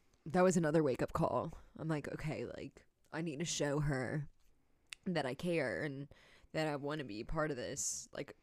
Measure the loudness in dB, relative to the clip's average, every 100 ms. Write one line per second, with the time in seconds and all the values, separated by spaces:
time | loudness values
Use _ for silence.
0 | _ _ -2 4 6 6 4 4 4 2
1 | 0 2 2 2 -2 -8 -16 -8 -4 0
2 | 2 2 0 -4 -4 -6 -12 -14 -20 _
3 | _ -4 -2 -2 -2 2 2 4 4 2
4 | 0 -2 -6 -12 -20 _ _ _ _ -8
5 | -2 0 -2 -2 0 2 0 0 -4 -6
6 | -10 -16 -20 -20 -6 -2 -2 -2 -4 -6
7 | -6 -8 -4 -2 0 -2 -4 -4 -4 -6
8 | -8 -10 -10 -14